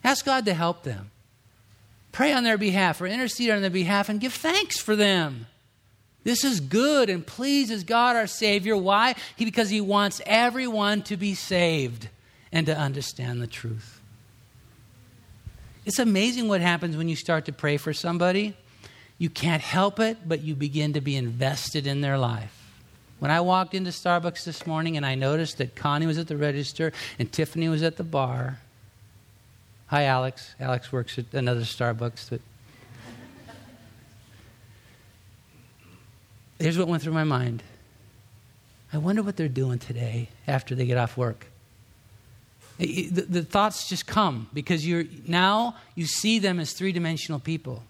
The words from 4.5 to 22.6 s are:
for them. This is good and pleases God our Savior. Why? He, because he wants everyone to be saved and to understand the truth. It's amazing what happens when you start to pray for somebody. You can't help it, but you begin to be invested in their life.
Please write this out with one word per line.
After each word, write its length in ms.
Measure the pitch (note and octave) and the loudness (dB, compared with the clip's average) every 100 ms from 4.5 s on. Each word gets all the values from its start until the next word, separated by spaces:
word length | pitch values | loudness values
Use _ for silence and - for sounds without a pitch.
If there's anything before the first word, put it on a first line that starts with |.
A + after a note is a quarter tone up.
| F#4 F#4 - | 2 0 -4
for 160 | - G#3+ | 0 4
them. 500 | G3+ F#3 D#3 B2+ A2+ _ _ _ _ _ _ _ | 4 4 0 -4 -12 _ _ _ _ _ _ _
This 180 | G#3 A#3+ | -2 2
is 160 | C#4 G#3+ | 2 0
good 520 | C3+ F#3+ C#4 D4 A3+ | 0 2 4 4 4
and 160 | F3+ D#3 | 0 -6
pleases 580 | - C4 C#4+ B3 A3 | -6 0 2 2 -2
God 320 | F3 A#3 B3 A#3 | 0 4 4 4
our 100 | G#3+ | 0
Savior. 520 | - G#3+ G3+ F#3+ G#3+ | 0 2 2 2 2
Why? 360 | F#3+ G3+ A#3+ B3 - - | 4 6 6 2 -8 -4
He, 80 | |
because 240 | A3+ G#3+ G#3+ | 0 2 2
he 140 | G#3+ | 2
wants 400 | G3 G3+ G3+ - | 4 4 4 0
everyone 760 | - A3 A#3+ A#3+ C4 A3 G3+ G#3 | 2 4 4 2 -2 0 2 2
to 160 | - G3+ | -2 -2
be 160 | G3+ | -2
saved 760 | F#3+ - F#3 F3 D#3+ B2+ A#2 A2 - _ _ - | -2 0 2 4 2 -2 -6 -14 -18 _ _ -4
and 140 | E3 | 0
to 100 | D#3 | 0
understand 680 | D3+ C#3+ C3+ - - B2+ A#2+ | 0 0 -2 -8 -6 -6 -4
the 40 | A#2 | -6
truth. 540 | - A#2 A2 - - - - - - - - - - - - - - - - - - - - | -8 -8 -8 -10 -20 -20 -20 -20 -20 -20 -20 -20 -20 -20 -20 -20 -20 -20 -18 -18 -18 -20 -12
It's 140 | - G#3 | -6 0
amazing 500 | A#3 G3 A#3 B3 A3+ | 2 4 2 0 0
what 140 | G3 | 2
happens 340 | F3 E3+ F3 D#3 | 2 2 -2 -2
when 140 | E3 | -2
you 60 | D#3 | -4
start 280 | - D#3+ | 0 -2
to 80 | D#3 | -2
pray 240 | C#3+ D3+ C#3+ | -4 0 0
for 160 | - | -2
somebody. 640 | D3+ E3 E3+ F3 F#3+ G#3 G3 - - - - - _ | -4 -4 0 2 2 -2 -6 -20 -20 -20 -20 -20 _
You 100 | E3+ | -4
can't 340 | - E3 D#3+ | -2 0 0
help 380 | - F3+ G3 G3+ | 0 2 2 2
it, 260 | A3 A3 E3+ | 0 0 -4
but 140 | D#3+ | -4
you 140 | D3+ | -2
begin 400 | C#3+ D3 D3 D3+ | -4 -2 0 0
to 80 | D3 | 0
be 120 | C3+ | -2
invested 720 | C3+ A#2+ A#2 C3 C#3+ - D#3 C#3 | -2 -2 0 0 0 -4 -4 -2
in 140 | C#3 | 0
their 160 | C#3+ C#3 | 0 2
life. 400 | B2 A2+ G#2+ - | 0 -2 -8 -16